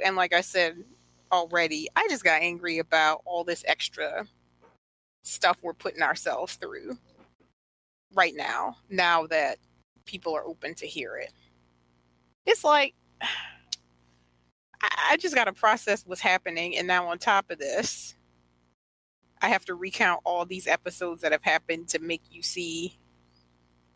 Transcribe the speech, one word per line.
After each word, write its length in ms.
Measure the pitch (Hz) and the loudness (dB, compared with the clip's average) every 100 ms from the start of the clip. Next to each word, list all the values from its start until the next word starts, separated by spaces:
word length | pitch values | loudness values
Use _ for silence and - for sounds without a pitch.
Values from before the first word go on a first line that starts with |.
and 120 | 190 190 | 0 2
like 180 | 180 | 2
I 80 | 175 | 2
said 360 | 185 185 165 170 - _ _ _ _ | 2 2 0 -2 -16 _ _ _ _
already, 560 | 180 170 175 165 156 160 - | 0 2 0 0 -2 -2 0
I 100 | 440 | 0
just 140 | 277 | 2
got 180 | 180 156 | 4 4
angry 380 | 175 175 175 160 | 2 -2 -4 -4
about 420 | 160 160 156 156 - | 2 4 4 2 -4
all 180 | 175 | -6
this 200 | 170 165 - | -4 -4 -2
extra 580 | 156 - - 147 - 214 _ _ _ _ _ _ _ _ _ | -2 -2 -6 -6 -6 -10 _ _ _ _ _ _ _ _ _
stuff 340 | - - 180 180 | -6 2 2 2
we're 120 | 175 | -4
putting 280 | - 196 160 | -6 -8 0
ourselves 540 | 147 160 170 135 180 - | 0 2 -2 -4 -4 -8
through 420 | - - - 247 _ _ _ _ _ _ _ _ _ _ _ | -10 -12 -12 -14 _ _ _ _ _ _ _ _ _ _ _
right 220 | - 170 - | 2 2 2
now, 420 | - - 214 - _ | -4 -4 -4 -8 _
now 380 | 190 175 165 160 | 2 4 4 2
that 300 | 160 139 113 _ _ _ _ - | 0 0 -2 _ _ _ _ -16
people 280 | 185 170 | -10 -6
are 120 | 151 - | -4 -6
open 280 | - 147 | -10 -10
to 120 | 165 147 | -10 -10
hear 300 | 151 120 117 | -10 -8 -10
it. 160 | - - _ _ _ _ _ _ _ _ _ _ - | -12 -14 _ _ _ _ _ _ _ _ _ _ 0
It's 180 | 440 | 2
like, 300 | 302 294 277 - _ | 6 4 4 -2 _
<sighs> 140 | _ | _
I, 60 | - - - - _ - _ _ _ _ _ _ _ _ _ - - - 151 | -8 -6 -10 -18 _ -12 _ _ _ _ _ _ _ _ _ -4 -2 0 2
I 60 | 311 | 2
just 180 | 359 269 | 2 0
gotta 160 | 208 | 0
process 520 | - 220 233 - 202 - | 2 2 2 0 -4 -4
what's 160 | 180 | -2
happening, 560 | 196 185 180 165 175 - | 0 0 0 -6 -4 -4
and 100 | 180 | 0
now 200 | 180 175 | 0 0
on 80 | 170 | -2
top 300 | - 196 - | 2 2 2
of 80 | 170 | -6
this, 560 | 139 147 - - - - _ _ _ _ _ _ _ _ _ _ _ _ | -4 -2 0 -2 -4 -10 _ _ _ _ _ _ _ _ _ _ _ _
I 80 | 190 | 0
have 160 | 196 - | 0 -2
to 100 | 175 | -8
recount 460 | 190 - 190 170 | -8 0 2 2
all 220 | 175 175 175 | -2 -2 -4
these 200 | 185 - | -4 0
episodes 560 | 165 180 - 180 165 | 0 -2 -6 -6 -4
that 100 | 160 | 0
have 100 | 151 | 0
happened 460 | 196 160 - 165 170 | 2 0 0 -6 -4
to 100 | 160 | -4
make 220 | 165 165 - | -4 -8 -10
you 100 | 175 | -4
see 560 | 170 180 170 165 180 - _ _ _ _ _ _ _ _ _ | 0 0 -2 -6 -8 -10 _ _ _ _ _ _ _ _ _